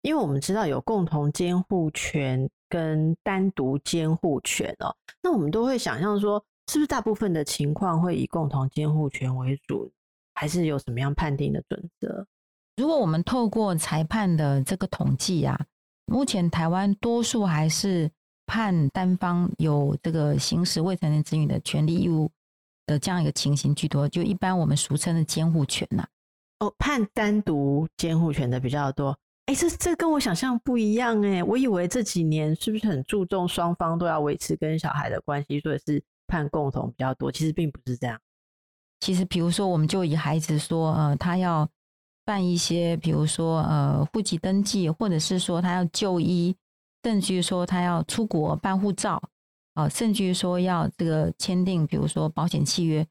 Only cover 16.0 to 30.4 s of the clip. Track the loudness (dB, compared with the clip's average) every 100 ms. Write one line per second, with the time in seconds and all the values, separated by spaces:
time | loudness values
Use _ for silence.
16 | -4 -2 0 0 0 2 0 2 2 0
17 | 0 0 0 0 2 2 2 2 0 0
18 | 0 _ _ _ -6 -2 0 2 2 2
19 | 2 2 2 2 0 0 0 2 2 0
20 | -2 0 2 0 0 0 0 0 -2 0
21 | 0 0 2 0 0 -2 -2 0 2 2
22 | 2 2 0 _ _ _ _ _ -2 -2
23 | 0 0 0 0 0 2 2 0 0 0
24 | 0 0 -2 0 0 0 2 0 0 -2
25 | 0 0 0 0 2 2 0 -2 -2 -4
26 | -4 _ _ _ _ _ -4 _ -2 0
27 | -2 0 2 2 2 0 2 0 -2 -4
28 | 0 2 2 2 0 0 -2 -2 -2 -2
29 | -4 -4 _ _ -6 0 0 0 -2 0
30 | 2 2 0 -2